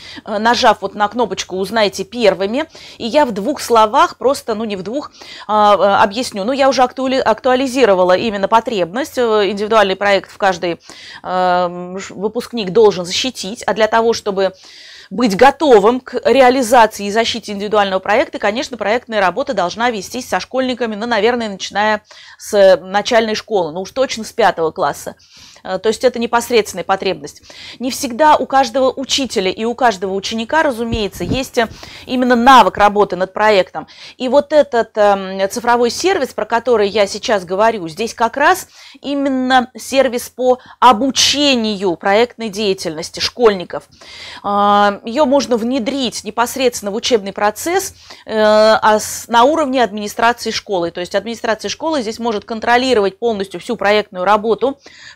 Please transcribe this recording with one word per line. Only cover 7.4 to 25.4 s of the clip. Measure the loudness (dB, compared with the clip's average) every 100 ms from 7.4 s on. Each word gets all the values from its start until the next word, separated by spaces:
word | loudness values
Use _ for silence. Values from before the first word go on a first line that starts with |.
| 0 0 0 2 4 4 4 2
именно | 0 -4 0
потребность, | 2 2 -2 -4 -4 -6 -2
э, | 0 2 0
индивидуальный | -2 0 2 2
проект | 0 0 0 -2
в | -2
каждый, | -2 0 -4 -8 -12 -20 -20 -16
э, | -6 -2 2 2 0 -4 -10 -12
ш-, | -12
выпускник | -8 -6 -6 -8 -8 -2
должен | 4 4 4
защитить. | -4 -4 -4 -6 -10 -6
А | -4
для | 0 0
того, | 2 0
чтобы | -2 -4 -2 -2 -4 -18 -20 -20 -20 -12
быть | -2 -2 4
готовым | 4 4 6 6 6 2
к | -4 -4
реализации | 2 4 6 4 4 4 4 2 -4
и |
защите | -2 -2 -6 -8
индивидуального | -8 -2 0 0 -2
проекта, | 0 0 0 -4
конечно, | -4 -4 -8 -6
проектная | -2 -2 -2 0
работа | 0 0 -4
должна | -4 -4 -2 -4
вестись | -4 -8 -12 -6
со | -6
школьниками, | -4 -4 -4 -4 -6
ну, | -6
наверное, | -4 0 0 0 -4
начиная | -8 -6 -2 0 -2 -6 -20 -20 -20
с | -2 4 6 6
начальной | 2 -4 0 0 0
школы, | -4 -4 -4 -4
ну | -6
уж | -8
точно | -4 -4 -4
с | -8
пятого | 0 0 2 -2
класса. | -2 -4 -4 -12 -16 _ -20